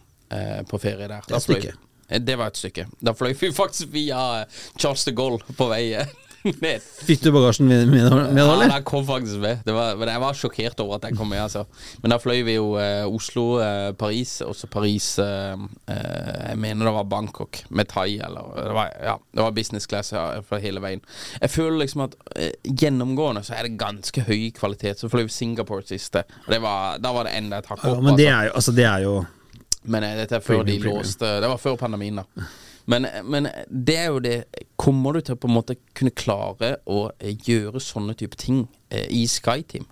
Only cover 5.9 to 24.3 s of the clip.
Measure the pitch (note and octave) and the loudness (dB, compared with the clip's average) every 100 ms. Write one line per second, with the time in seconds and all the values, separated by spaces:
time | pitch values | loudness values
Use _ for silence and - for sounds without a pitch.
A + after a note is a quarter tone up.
5.9 | A2 C#3+ - - - G#3 - D#3+ F3 - | -2 -4 -8 -20 -6 -4 -2 -2 -2 -8
6.9 | - D3+ D3 D#3 C#3+ B2 A2 C3 B2 A#2+ | -2 2 4 6 8 6 6 8 8 8
7.9 | C3+ A#2+ C3 C3+ C#3 D3 D3+ A#3+ C#3 C#3 | 8 8 6 6 6 6 8 6 4 0
8.9 | C#3 C3+ C3 A2+ G2+ G#2 A#2+ A2 A2 A#2 | -2 0 -2 -2 -2 -2 -2 0 2 0
9.9 | G2+ A2+ A#2 C3+ C#3 A#2+ - A#2 - G2+ | 0 -2 0 -2 -2 -4 -2 -4 -4 -4
10.9 | G2+ A2+ A#2 G#2+ G2+ G#2+ G#2 G#2 - - | -4 -4 -4 -2 -2 -4 -4 -8 -14 -20
11.9 | - A2+ A#2 B2+ B2 A#2 A2 G#2+ G#2 G2+ | -4 0 2 2 0 2 2 2 0 0
12.9 | G2+ G#2 A2 - B2 A#2+ A#2+ G#2+ G2+ G2+ | 0 -2 -4 -4 -2 0 2 0 -2 -4
13.9 | G2 G#2+ A2+ A#2+ - - G2+ - G#2 G#2 | -4 -4 -2 -4 -8 -8 -10 -6 0 2
14.9 | G#2 - - G2+ G2 G2 F#2+ G2+ - - | 2 0 0 -2 -2 -6 -8 -12 -14 -10
15.9 | G2+ - G1+ G1+ - A2+ A2 A2 G#2+ A2+ | -8 -6 -6 -8 -8 -8 -6 -4 -2 0
16.9 | G#2+ G2+ G2+ G#2 - G#2 - - - G2+ | 0 -2 -4 -6 -8 -12 -12 -4 -2 -2
17.9 | G2 F#2+ G#2 E2 - - - G#2+ G#2+ G#2 | -2 -2 -4 -8 -10 -12 -8 -4 -2 -2
18.9 | - F2+ G#2+ _ A2 A2+ G#2+ A2 G#2 - | -4 -6 -6 _ -2 0 -2 -4 -6 -6
19.9 | G#2 G2+ G#2 E2 G#2 G2+ G#2 G#2 F#2+ F#2+ | -6 -4 -4 -4 -6 -6 -6 -4 -6 -6
20.9 | F#2+ - - - - C3+ - D#3+ D#3+ C#3 | -8 -12 -16 -14 -4 -2 0 0 0 -2
21.9 | D3 C3+ - - - D#2+ - - C3 D3+ | -4 -6 -8 -12 -6 -6 -6 -4 2 2
22.9 | C3 B2 C3 D#3 G#2+ G2+ A2+ A#2 A2 G#2 | 2 0 0 0 -2 -6 -6 -6 -4 -6
23.9 | G#2 - - G#2+ | -6 -4 -2 0